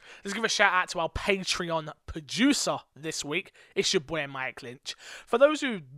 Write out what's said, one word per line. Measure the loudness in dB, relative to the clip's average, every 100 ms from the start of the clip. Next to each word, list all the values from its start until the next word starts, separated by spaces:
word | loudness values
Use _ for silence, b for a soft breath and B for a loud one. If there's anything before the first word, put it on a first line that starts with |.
| B B -8
Let's |
give | -4
a | -2
shout | 4 4
out | 4 -2
to | -2
our | -2
Patreon | -2 0 0 0 -2 -2 -4 -6 -14 -12
producer | -12 -8 2 4 4 0 -4 -8 -12
this | -8 -6
week. | -4 -4 -6 B B -2
It's | 2
your | 0
boy | 0 -4 -4
Mike | -6 -6 -8
Lynch. | -14 -12 -12 -12 B B B
For | 6
those | 6 6
who | -2 -4 -8